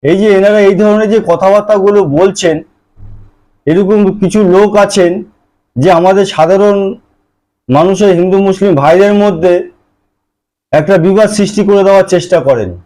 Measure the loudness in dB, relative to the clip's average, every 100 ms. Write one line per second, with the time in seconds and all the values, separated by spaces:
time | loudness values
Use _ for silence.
0 | -2 0 2 2 2 2 2 2 0 0
1 | 0 -2 -2 -2 2 0 0 0 2 0
2 | 0 0 0 0 -4 -4 -8 _ _ _
3 | -20 -20 -20 _ _ _ -4 -2 0 0
4 | 0 -2 -4 0 2 2 2 2 0 0
5 | 0 -2 -10 _ _ _ _ -2 0 2
6 | 2 0 -2 -4 -4 0 0 0 -4 -8
7 | _ _ _ _ _ _ _ 0 0 0
8 | 0 0 0 0 0 0 0 0 2 2
9 | 2 2 0 0 0 -2 -4 _ _ _
10 | _ _ _ _ _ _ _ -4 0 0
11 | 2 2 0 0 -4 -2 0 2 2 2
12 | 2 -2 0 -2 0 -2 -2 -10